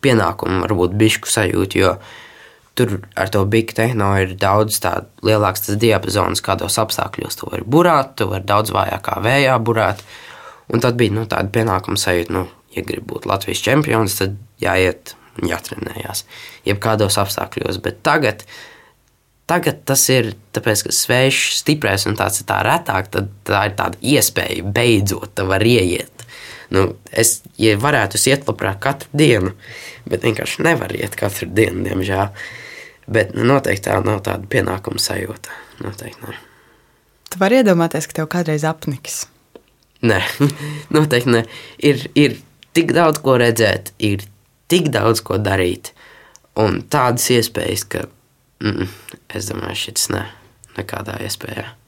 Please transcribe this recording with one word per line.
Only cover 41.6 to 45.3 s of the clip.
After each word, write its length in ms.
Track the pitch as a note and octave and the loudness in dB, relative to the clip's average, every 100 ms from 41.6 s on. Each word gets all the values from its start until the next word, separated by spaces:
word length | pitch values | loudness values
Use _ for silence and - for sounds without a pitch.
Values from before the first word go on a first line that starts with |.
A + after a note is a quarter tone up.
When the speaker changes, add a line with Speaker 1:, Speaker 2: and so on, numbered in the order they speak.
| - - | -20 0
Speaker 1:
Ir, 240 | D3 C3 C3 - | 2 2 0 2
ir 160 | D3 G#2+ - _ - - | 2 2 -14 _ -4 0
tik 160 | E3 | 2
daudz 300 | - E3+ D3+ | 4 4 2
ko 140 | C3 B2+ | 2 4
redzēt, 540 | A#2+ A#2 G#2+ - - _ | 4 4 2 2 -4 _
ir 240 | G#2+ G2+ - _ _ _ _ | -2 -2 -6 _ _ _ _
tik 220 | F3+ D3+ | 0 2
daudz 300 | A#2+ G#2+ A2+ | 2 2 2
ko 140 | - | 0